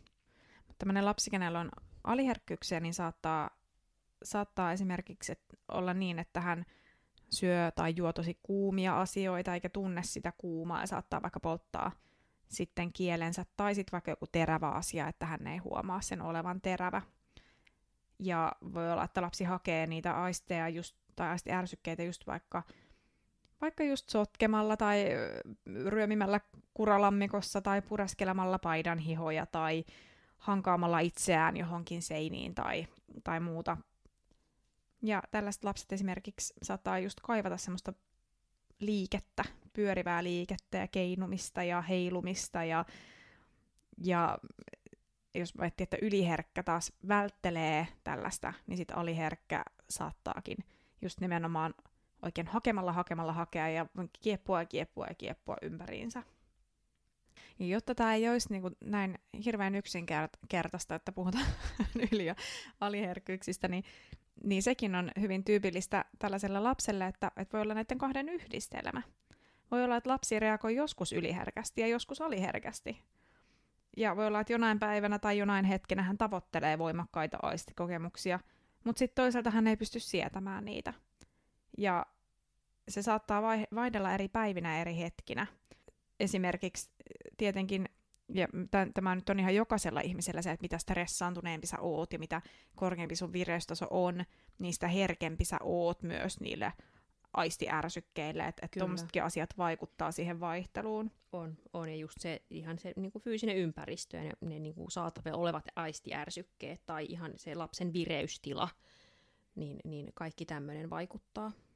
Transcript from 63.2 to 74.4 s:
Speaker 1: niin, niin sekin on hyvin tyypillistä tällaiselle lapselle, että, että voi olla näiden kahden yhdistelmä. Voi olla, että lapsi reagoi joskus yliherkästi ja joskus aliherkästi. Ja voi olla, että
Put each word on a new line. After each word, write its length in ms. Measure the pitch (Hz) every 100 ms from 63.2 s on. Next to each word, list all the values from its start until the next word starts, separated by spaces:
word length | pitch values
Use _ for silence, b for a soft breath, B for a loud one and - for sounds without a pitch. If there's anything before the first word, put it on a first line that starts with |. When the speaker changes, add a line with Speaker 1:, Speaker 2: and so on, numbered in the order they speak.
| - 190 - 190 185
Speaker 1:
niin, 160 | 185 B B B B _ -
niin 200 | 196 190
sekin 320 | 214 254 208 185
on 160 | 180 190
hyvin 240 | 208 190
tyypillistä 640 | 190 208 196 175 - 196 - -
tällaiselle 400 | 208 196 202 196
lapselle, 480 | 233 269 - 196 185
että, 240 | - 196 -
että 160 | 196 214
voi 40 |
olla 120 | 214
näiden 240 | 214 220 254
kahden 320 | 269 269 294
yhdistelmä. 720 | 339 - 214 - - - 254 - _ b b b b b
Voi 120 | 247
olla, 120 | 247 240
että 140 | 247
lapsi 300 | 262 - 214
reagoi 360 | 220 214 226 240
joskus 380 | 302 - 170
yliherkästi 680 | 170 170 180 - - 220 -
ja 60 | 226
joskus 340 | 240 - 277
aliherkästi. 800 | 320 196 196 - - - - 220 _ b b b b b b b _ -
Ja 180 | 214 185
voi 120 | 214
olla, 120 |
että 140 | 208